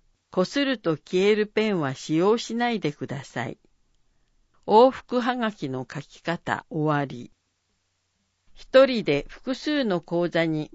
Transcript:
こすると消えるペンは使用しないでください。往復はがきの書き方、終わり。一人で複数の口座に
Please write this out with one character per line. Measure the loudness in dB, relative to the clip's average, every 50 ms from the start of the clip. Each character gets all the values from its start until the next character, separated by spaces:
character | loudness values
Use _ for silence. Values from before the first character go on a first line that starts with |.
| _ _ _ _ _ _
こ | -2 -2 -2
す | -2 -2 -2 -2
る | -2 -2 -2
と | -2 -2 -4 -4
消 | _ -2 0 2 4
え | 4 4
る | 2 0 -2
ペ | -2 -2 0 0
ン | 0 0
は | -2 -2 -4
使 | -6 -6 -2 0 2
用 | 2 2 2 2
し | -2 -4 -4
な | -2 -2 -2
い | -2 -2
で | -4 -4
く | -6 -6 -8 -10
だ | -10 -12 -12
さ | -10 -10 -8 -8
い。 | -8 -10 -14 _ _ _ _ _ _ _ _ _ _ _ _ _ _ _ _ _ _ _ _ _ 4
往 | 6 8 8 6
復 | 6 0 -6 -6 -4 -2
は | -2 -2 -2 -2
が | -4 -4 -6
き | -6 -8 -8
の | -6 -8 -8 -10
書 | -12 -14
き | -14 -14 -18 -12
方、 | -8 -6 -6 -6 -4 -6 -6 -6 -6 -8
終 | -6 -4 -2 0 0 0
わ | -2
り。 | -4 -8 -12 -16 -18 _ _ _ _ _ _ _ _ _ _ _ _ _ _ _ _ _ _ _ _ _ _ _ -20 -20
一 | -20 -2 4 6 6 6
人 | 6 4 0 0
で | 0 0 0 -2 -6
複 | -12 -12 -8 -8 -8
数 | -6 -4 -2 -2 0 0
の | 0 -2 -2
口 | -2 -2 -2 -2 -2 0
座 | 0 0 0
に | 0 0 -2 -4 -4